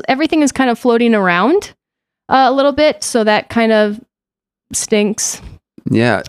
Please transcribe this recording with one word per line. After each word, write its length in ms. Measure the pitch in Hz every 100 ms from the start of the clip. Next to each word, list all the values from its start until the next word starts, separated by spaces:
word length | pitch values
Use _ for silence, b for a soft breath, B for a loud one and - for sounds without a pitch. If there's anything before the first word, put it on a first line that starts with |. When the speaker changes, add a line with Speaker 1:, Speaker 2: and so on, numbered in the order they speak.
| -
Speaker 1:
everything 360 | 262 320 320
is 80 | 285
kind 180 | - 262
of 80 | 233
floating 380 | 247 233 233 220
around, 580 | 185 175 220 381 - - _ _ _ _ -
uh, 160 | 262 262
a 40 |
little 180 | 269 277
bit, 320 | 277 302 -
so 200 | - 240
that 260 | 214 214 -
kind 220 | 233 226
of 280 | 214 208 214 - _ _ _ _ _ -
stinks. 720 | - - 214 208 214 - - - - _ - -
Speaker 2:
Yeah, 300 | 110 120 98